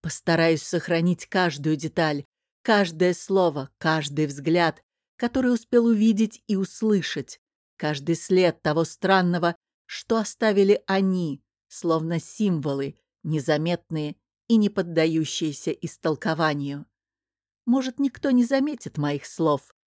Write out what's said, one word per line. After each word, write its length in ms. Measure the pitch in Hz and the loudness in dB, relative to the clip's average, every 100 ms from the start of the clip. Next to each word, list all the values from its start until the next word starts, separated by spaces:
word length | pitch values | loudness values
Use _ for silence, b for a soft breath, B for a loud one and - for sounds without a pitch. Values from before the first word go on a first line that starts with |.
Постараюсь 600 | 160 - - 165 165 165 | -4 -4 0 2 4 2
сохранить 640 | - 208 - 170 170 170 - | 0 -4 0 0 2 0 -2
каждую 500 | 196 180 143 147 156 | 0 0 -2 -2 -2
деталь, 480 | 160 - 160 147 143 _ _ _ | -4 -2 -2 -2 -8 _ _ _
каждое 520 | - 208 190 160 180 | 2 2 2 2 2
слово, 560 | 175 - 190 175 143 135 _ | 2 0 2 2 0 -10 _
каждый 480 | 165 156 143 143 151 | -2 -2 -2 -2 -4
взгляд, 560 | 139 143 175 165 - _ _ _ _ | -2 0 2 2 -2 _ _ _ _
который 360 | 240 262 254 | -4 0 0
успел 340 | 240 - 240 233 | 0 2 2 4
увидеть 560 | 220 220 208 220 - _ | 4 4 4 0 -2 _
и 80 | 196 | -2
услышать, 840 | 190 - 220 202 160 - 131 - _ _ _ _ | -2 -4 0 0 0 -8 -10 -16 _ _ _ _
каждый 400 | 151 147 143 160 | -6 -4 -4 -4
след 440 | - 185 180 160 | 0 4 4 2
того 220 | 160 151 | -2 0
странного, 680 | 165 - 185 190 180 175 170 170 _ _ _ | -2 -2 2 2 2 0 -2 -2 _ _ _
что 320 | - - 226 | -16 -2 -2
оставили 640 | 208 - 220 202 196 202 - | -2 0 2 4 4 4 2
они, 560 | 190 190 185 165 135 _ _ _ | 0 2 0 -2 -6 _ _ _
словно 500 | - 175 160 160 170 | -8 -2 0 0 -4
символы, 760 | - - 208 165 143 139 139 - _ _ | -6 -2 0 0 -2 -4 -6 -8 _ _
незаметные 920 | - 156 143 151 160 175 _ 156 151 - _ _ _ | -4 -4 0 0 0 -4 _ -8 -8 -10 _ _ _
и 80 | 226 | 2
не 120 | 208 | 2
поддающиеся 1040 | 202 175 160 160 160 156 - 160 143 - | 0 -2 2 2 0 -2 -4 -6 -6 -6
истолкованию. 1120 | - 160 - 165 147 208 156 156 147 143 143 147 _ _ _ _ _ _ _ - | -6 -8 -6 -4 -2 -4 0 0 -2 -6 -10 -14 _ _ _ _ _ _ _ 0
Может, 320 | 262 262 - | 0 0 -2
никто 320 | 277 - 285 | -4 -2 0
не 140 | 247 | 2
заметит 540 | 240 269 285 285 - - | 4 2 0 -4 -10 -4
моих 280 | 147 147 - | -4 -4 -6
слов. 480 | - 160 143 - _ | -2 0 0 -4 _